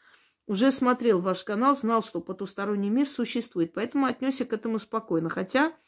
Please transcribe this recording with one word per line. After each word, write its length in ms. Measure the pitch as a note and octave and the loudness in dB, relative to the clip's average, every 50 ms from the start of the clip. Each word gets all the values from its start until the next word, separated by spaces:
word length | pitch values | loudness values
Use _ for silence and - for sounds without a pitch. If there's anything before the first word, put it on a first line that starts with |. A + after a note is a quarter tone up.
| _ _ - - _ _ _ _ _ | _ _ -20 -20 _ _ _ _ _
уже 260 | - G3+ F#3+ B3+ C#4 | -4 0 4 4 4
смотрел 480 | C4 - B3+ B3 B3 B3 A#3 A#3 G3+ F3+ | 4 4 2 2 2 2 4 4 4 4
ваш 240 | F3+ F#3+ F3+ F3+ - | 2 0 -2 -2 -4
канал, 320 | - G#3 G#3+ B3+ C4+ C#4 | -4 -2 2 2 2 2
знал, 280 | C4 A3 A3 A3+ A3+ - | 2 2 2 2 0 0
что 160 | - - E3+ | -2 -6 -8
потусторонний 720 | - - F#3 - G3 F#3 - G3 G3 G3+ G#3 G3+ G3+ G3+ | -8 -8 -8 -8 -10 -10 -8 -6 -4 -2 -2 0 0 2
мир 180 | A3 C4 C#4+ | 2 2 2
существует, 680 | C#4 - - A#3 - - A#3 A#3 - - F3 E3 E3+ - | 0 -2 -4 -4 -2 -2 -4 -4 -4 -2 -2 -2 -2 -2
поэтому 320 | - A3 B3 - C#4 C4+ | -4 -4 -2 0 0 0
отнесся 380 | B3+ B3 - C4 C4+ C4 C4+ A#3+ | 0 0 -2 -2 -2 -2 -2 -2
к 80 | B3 A3+ | -4 -4
этому 240 | G#3+ - A3+ A3 | -4 -2 -2 -4
спокойно. 520 | G#3 - - A3+ A3 - - F3 E3 E3 E3 | -4 -4 -4 -6 -6 -2 -2 -2 0 0 -2
Хотя 440 | - G3 F#3 - - C4 D4+ E4 - _ _ | -4 -4 -4 0 2 2 2 0 -2 _ _